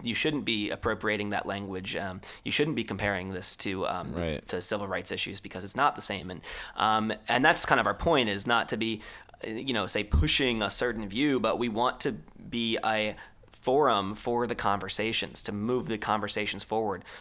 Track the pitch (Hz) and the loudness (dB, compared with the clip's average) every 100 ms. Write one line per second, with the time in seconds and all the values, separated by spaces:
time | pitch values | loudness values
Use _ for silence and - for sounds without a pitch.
0 | 117 107 160 147 107 110 104 95 117 101 | -4 0 0 0 0 0 -2 -2 -2 0
1 | 110 104 104 101 - 98 98 92 95 82 | 0 0 -2 -2 -4 -6 -6 -6 -6 -6
2 | 95 92 - - 120 - 151 120 110 98 | -6 -8 -12 -10 -2 0 0 0 -2 -2
3 | 104 95 95 92 - - 104 95 87 90 | 0 0 -2 -4 -2 -2 -2 -2 -2 -2
4 | 80 82 82 73 - 90 - 104 98 90 | -4 -4 -2 -4 -4 -2 0 0 -2 -4
5 | - 92 - 98 98 92 98 123 143 - | -4 -4 -6 -8 -10 -10 -4 2 2 2
6 | - 98 90 90 - - - - 107 110 | -2 -4 -6 -10 -12 -12 -8 0 4 4
7 | 110 110 - 123 151 170 - 135 101 98 | 2 -2 2 6 6 6 4 4 4 2
8 | - 139 110 101 120 117 - 113 113 110 | 4 4 4 0 2 2 2 -2 -2 -4
9 | - - - - 110 110 135 113 92 107 | -8 -18 -20 -12 -8 -6 -2 0 0 0
10 | 104 - 151 - 127 113 101 - 123 113 | 2 4 4 4 2 2 2 2 0 -2
11 | 101 107 147 127 110 92 120 107 123 - | -4 0 2 4 2 2 0 2 0 2
12 | 143 107 - - - 120 113 110 110 110 | -2 -4 -10 -18 -8 -2 0 0 2 2
13 | 107 - - - - - - 135 139 101 | 0 -4 -12 -20 -20 -4 2 4 6 4
14 | 95 107 123 120 120 117 107 101 95 - | 2 -4 -2 0 0 0 0 0 0 -2
15 | 110 110 78 - - 101 110 127 107 110 | 0 0 -2 -6 -4 -2 0 0 -2 -2
16 | 110 104 101 107 104 101 - 110 107 92 | 0 0 0 -2 -2 -4 -2 -2 0 -4
17 | - - | -10 -18